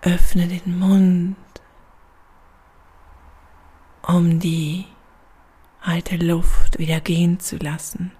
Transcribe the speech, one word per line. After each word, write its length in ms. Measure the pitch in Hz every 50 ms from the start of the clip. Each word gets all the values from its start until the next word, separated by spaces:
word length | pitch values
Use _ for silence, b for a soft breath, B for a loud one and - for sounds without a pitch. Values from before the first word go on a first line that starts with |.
| -
öffne 400 | 180 175 175 - - - 185 175 170
den 300 | 185 175 - 185 175 180
Mund, 580 | 185 190 196 196 190 185 180 180 175 185 196 - - _ _ - _ _ _ _ _ _ _ _ _ _ _ _ _ _ _ _ _ _ _ _ _ _ _ _ _ _ _ _ - - - - _ - _ _ _ _ - _ _ - _ _ _ _ _ _ _
um 360 | - 170 175 170 170 165 165
die 460 | 170 170 165 165 156 151 156 180 190 - - _ _ _ _ _ _ _ _ _ _ _ _ _ _ _ _ _
alte 360 | - - 170 170 175 - -
Luft 640 | 170 170 170 170 165 170 - - - - - - -
wieder 220 | 160 156 160 160
gehen 400 | 160 - 170 165 175 170 175 185
zu 160 | - - -
lassen. 560 | 160 175 147 151 160 - - - - 175 180 - -